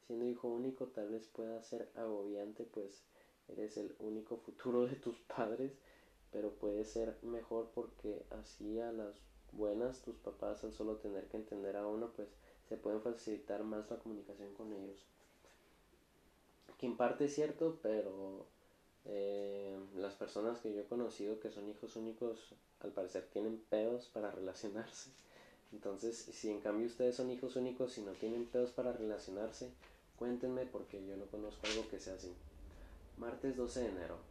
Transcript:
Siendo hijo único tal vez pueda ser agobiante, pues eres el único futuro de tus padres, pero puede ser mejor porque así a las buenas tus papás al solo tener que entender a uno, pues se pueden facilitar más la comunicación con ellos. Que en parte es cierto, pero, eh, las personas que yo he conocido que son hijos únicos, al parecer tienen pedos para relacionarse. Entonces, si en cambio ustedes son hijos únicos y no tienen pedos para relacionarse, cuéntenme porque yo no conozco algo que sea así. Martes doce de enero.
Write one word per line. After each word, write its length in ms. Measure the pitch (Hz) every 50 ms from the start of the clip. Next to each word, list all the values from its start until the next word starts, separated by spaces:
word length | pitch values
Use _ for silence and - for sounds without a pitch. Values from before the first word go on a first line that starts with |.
| _ -
Siendo 180 | 120 117 120
hijo 220 | 123 120 120 - 123
único 400 | 117 117 123 131 131 131 131 123
tal 220 | - - 104 104
vez 180 | 110 113 110 -
pueda 340 | - - 113 113 113 113 113
ser 260 | - - 120 113 - -
agobiante, 680 | 117 113 110 107 104 101 101 104 101 101 107 107 - 117
pues 400 | 113 - 110 101 98 - - - - - - - - - _ _
eres 300 | - - 101 107 107 -
el 180 | 107 104 - - -
único 360 | - 107 107 110 110 - 123
futuro 480 | 117 - - - - - 127 123 123 123
de 100 | 123 135
tus 240 | - - 120 117 -
padres, 580 | - - - - 120 107 110 - 131 139 139 - - - - - - - - - - - -
pero 180 | 104 104 107
puede 340 | - - - 104 101 104 110
ser 300 | 110 - 113 113 113 110 - -
mejor 460 | 117 117 117 113 - 120 113 113 113 -
porque 540 | - 117 117 - - - 107 104 - - -
así 500 | - 110 110 - - - 107 104 107 113
a 100 | 117 117
las 240 | 113 110 110 101 104 - - - - - - - -
buenas 500 | - 107 104 104 107 120 127 131 - -
tus 140 | - 117
papás 480 | - - - - - - 104 107 - -
al 80 | 113 107
solo 240 | - 110 107 107
tener 320 | 107 - 107 101 95 - -
que 80 | -
entender 400 | 110 107 - - 101 98 98 98
a 100 | 101 104
uno, 240 | 104 107 110 117 117 -
pues 180 | - 104 101 - - - - - - - -
se 80 | 113
pueden 240 | 113 - 104 104 107
facilitar 600 | 107 123 117 - - - 107 98 - - 101 104 107
más 260 | 110 107 107 107 110
la 100 | 120 113
comunicación 540 | - 113 110 104 98 101 101 98 104 101 101
con 180 | 104 113 107 107
ellos. 320 | 98 95 98 98 98 - - - - - - - - - - - - - - - - - - - - - _ - - - - - - - - - - - - - -
Que 60 | -
en 100 | 123 117
parte 280 | - 123 117 120 - 147
es 100 | 143 143
cierto, 440 | 151 151 151 147 - 165 165 160 -
pero, 640 | - 107 110 107 101 98 95 98 98 95 95 95 - - - - - - - - - - - - -
eh, 720 | - 104 101 101 101 101 101 101 101 101 101 101 98 98 95 98 98 98
las 180 | 92 95 98 98
personas 460 | - 104 98 - 104 107 113 120 117
que 140 | - 110 104
yo 80 | 104 101
he 20 |
conocido 560 | - 120 120 120 110 113 - 101 101 110 110
que 100 | 107 110
son 200 | 98 104 101 104
hijos 260 | 104 104 - 113 -
únicos, 540 | 117 110 113 113 - 123 117 113 113 - - - - - - - -
al 120 | - 104 95
parecer 320 | - 95 90 - 95 90 - -
tienen 240 | 104 104 110 113 113 - -
pedos 380 | - 110 107 110 120 123 123 -
para 220 | - 110 107 101
relacionarse. 800 | 95 92 95 92 92 - - 107 98 107 113 - - - - 131 - - - - - - - - - - - - -
Entonces, 440 | 104 - 101 98 95 107 113 117
si 340 | - - - - - - 107
en 100 | 107 101
cambio 260 | - 107 104 107 117
ustedes 300 | 120 120 - 127 123 123
son 140 | - 131 127
hijos 260 | 127 123 135 131 -
únicos 400 | 131 127 127 127 - 131 127 123
y 60 | - 104
no 100 | 98 92
tienen 320 | - - 113 113 117 120
pedos 280 | 120 - 123 123 123 -
para 200 | - 123 123 117
relacionarse, 800 | 110 110 107 107 98 - - 95 98 107 113 - - 127 123 123 - - - - - - - - -
cuéntenme 480 | 117 120 123 123 127 131 127 127 127
porque 380 | 127 - - - - - 98 95
yo 100 | 95 98
no 80 | 98 101
conozco 400 | 98 - 107 107 107 104 - -
algo 220 | 107 107 110 110 110
que 100 | - 92
sea 160 | - 95 95
así. 200 | 92 - 90 87 - - - - - - - - - - - - - - - -
Martes 400 | - - 120 117 123 - 135 131
doce 240 | 123 123 120 - 131
de 80 | 123 110
enero. 300 | 98 92 85 82 85 85 - -